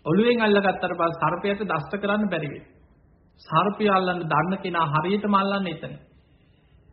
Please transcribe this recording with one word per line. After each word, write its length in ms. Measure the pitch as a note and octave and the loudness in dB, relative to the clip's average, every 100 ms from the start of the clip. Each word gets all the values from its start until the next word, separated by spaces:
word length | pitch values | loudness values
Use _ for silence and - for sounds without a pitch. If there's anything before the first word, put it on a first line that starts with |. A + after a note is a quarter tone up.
| D3 | 0
ඔළුවෙන් 360 | F#3 A#3+ A#3 | 2 4 4
අල්ලගත්තට 440 | G#3+ G3+ G3 - F3 | 4 4 2 0 -4
පස්සේ 300 | E3+ E3 - | -2 -2 0
සර්පයාට 440 | D#3 F3 G3+ G3+ | -2 0 -4 -4
දෂ්ට 300 | G3+ D#3+ - G3+ | -4 -4 -4 -6
කරන්න 320 | G3+ G#3+ G3+ | -2 0 0
බැරි 200 | E3 C#3+ | -2 -6
වෙනවා. 220 | - - _ _ _ _ _ _ _ | -10 -18 _ _ _ _ _ _ _
සර්පියව 500 | - D#3+ G3+ G3+ G#3 | 0 2 2 2 2
අල්ලන්න 300 | F#3+ F#3 F3 | 2 2 -2
දන්න 340 | D#3+ D3 F3 F#3+ | 0 0 0 -2
කෙනා 280 | F#3 E3+ D#3 | -2 -2 0
හරියටම 440 | D#3 F3+ G#3 G#3 | 0 0 0 2
අල්ලන්නේ 420 | G3 G3 G3 F3+ D#3 | 2 2 -2 -4 -6
එතන. 180 | C3+ - - _ _ _ _ _ _ _ _ | -10 -14 -20 _ _ _ _ _ _ _ _